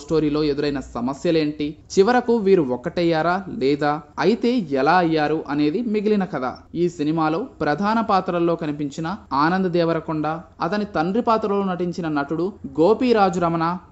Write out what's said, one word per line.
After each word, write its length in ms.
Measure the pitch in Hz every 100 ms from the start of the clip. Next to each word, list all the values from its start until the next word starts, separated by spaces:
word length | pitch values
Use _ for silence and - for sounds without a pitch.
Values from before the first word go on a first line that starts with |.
స్టోరీలో 380 | - 156 151 147 151
ఎదురైన 280 | 139 147 143 127
సమస్యలేంటి? 720 | 120 123 139 180 160 151 151 147 160 -
చివరకు 380 | 190 196 247 240 233 190
వీరు 160 | 185 135 123
ఒక్కటయ్యారా 580 | 170 185 170 160 160 185 185 117
లేదా? 280 | 135 147 147 147 - -
అయితే 260 | 160 226 240 254 160 135
ఎలా 140 | 143 180
అయ్యారు 320 | 165 156 147 156 -
అనేది 280 | 143 147 185 240
మిగిలిన 300 | 208 202 208 180
కథ. 140 | 147 127 - - 160
ఈ 20 | 175 160
సినిమాలో 440 | 147 165 156 165 262 -
ప్రధాన 380 | 151 147 202 226 220
పాత్రల్లో 460 | 190 180 175 170 165
కనిపించిన 480 | 156 147 147 151 165 208 - 135
ఆనంద్ 260 | 156 190 185 170
దేవరకొండ, 500 | 165 165 160 156 151 165 - - 165
అతని 220 | 208 208 160
తండ్రి 260 | 170 208 233
పాత్రలో 320 | 220 220 202 190
నటించిన 380 | 175 175 170 165 147
నటుడు 300 | 143 160 185 - - 135
గోపిరాజు 600 | 170 220 254 220 190 175
రమణ 240 | 170 165 165 180 -